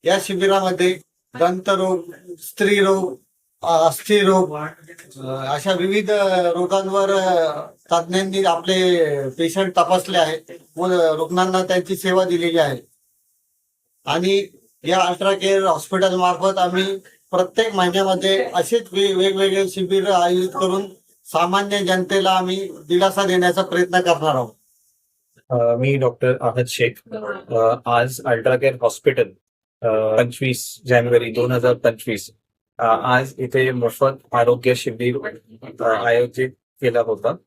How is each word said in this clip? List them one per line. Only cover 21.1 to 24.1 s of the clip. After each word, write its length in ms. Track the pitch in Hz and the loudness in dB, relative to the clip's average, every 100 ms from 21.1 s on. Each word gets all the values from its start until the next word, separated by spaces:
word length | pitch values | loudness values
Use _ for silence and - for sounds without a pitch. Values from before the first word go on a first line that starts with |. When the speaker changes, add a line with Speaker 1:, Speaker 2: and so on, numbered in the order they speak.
| _ - | _ -4
Speaker 1:
सामान्य 540 | 160 175 196 202 202 | -2 2 0 0 -2
जनतेला 520 | 185 185 180 196 190 | 0 -2 0 0 2
आम्ही 380 | 185 185 190 190 147 147 | 0 0 -4 -8 -12 -2
दिलासा 380 | 180 196 196 190 | 2 2 0 0
देण्याचा 360 | 185 180 175 | 2 2 0
प्रयत्न 360 | 180 175 180 180 | -2 0 0 0
करणार 360 | 175 | 2